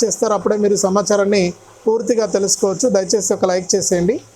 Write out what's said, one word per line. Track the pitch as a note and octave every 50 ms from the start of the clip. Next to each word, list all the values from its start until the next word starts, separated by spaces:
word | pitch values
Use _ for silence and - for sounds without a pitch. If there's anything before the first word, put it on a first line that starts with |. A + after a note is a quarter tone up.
| A#3
చేస్తారో | G#3 - - B3 A3 G#3
అప్పుడే | F#3+ E3+ - G#3+ G#3 G#3
మీరు | G3+ G3+ F#3 -
సమాచారాన్ని | F#3+ F#3+ G3+ G3 - G#3 G3+ G3+ G3+ G#3 G3+ F3+ F3+ F3+ - - - - - -
పూర్తిగా | A3+ A3 A3+ A#3 A3+ B3 A3 A3 G3 F3
తెలుసుకోవచ్చు. | G3 G3 F#3+ - - - G3 F#3+ - - B3 G3+
దయచేసి | G3 F#3+ F3 A#3 G#3+ F#3 - G#3
ఒక | G3 - F#3 F3+
లైక్ | F#3 F3+ - -
చేసేయండి. | G3 - - F#3+ F3 E3+ F3+ B3 E4+ - - -